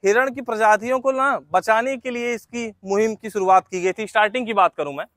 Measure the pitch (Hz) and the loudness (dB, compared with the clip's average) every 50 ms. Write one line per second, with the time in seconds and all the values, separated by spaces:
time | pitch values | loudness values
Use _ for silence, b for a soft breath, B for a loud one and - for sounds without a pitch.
0 | - 196 202 240 262 269 247 269 254 - - 214 220 214 214 208 214 247 254 262 | 0 2 2 2 2 0 -2 -8 -8 -6 -4 0 4 4 4 4 2 -2 -4 -2
1 | 247 269 262 262 262 277 269 185 139 147 147 185 175 - 220 220 233 262 269 254 | 0 -2 -2 0 0 0 -2 -2 -6 _ -2 -2 2 2 2 2 2 -2 -4 -6
2 | _ 254 247 240 240 240 240 220 - _ - 240 233 226 202 _ - 190 190 202 | _ -8 -8 -6 -4 -4 -6 -6 -8 _ -10 -8 -8 -8 -10 _ -6 -4 0 0
3 | 220 220 220 202 - 220 - 214 190 185 190 190 180 _ - 185 175 190 180 - | 0 0 -2 -6 -10 -8 -6 -4 2 4 4 4 4 _ -8 -4 -2 -2 -2 -2
4 | 220 196 - 226 214 214 202 254 254 214 226 202 190 170 _ - 156 143 139 139 | -8 -4 0 0 0 2 0 -4 -4 -2 0 2 2 2 _ -2 -8 -6 -6 -10
5 | 151 - _ | -12 -12 _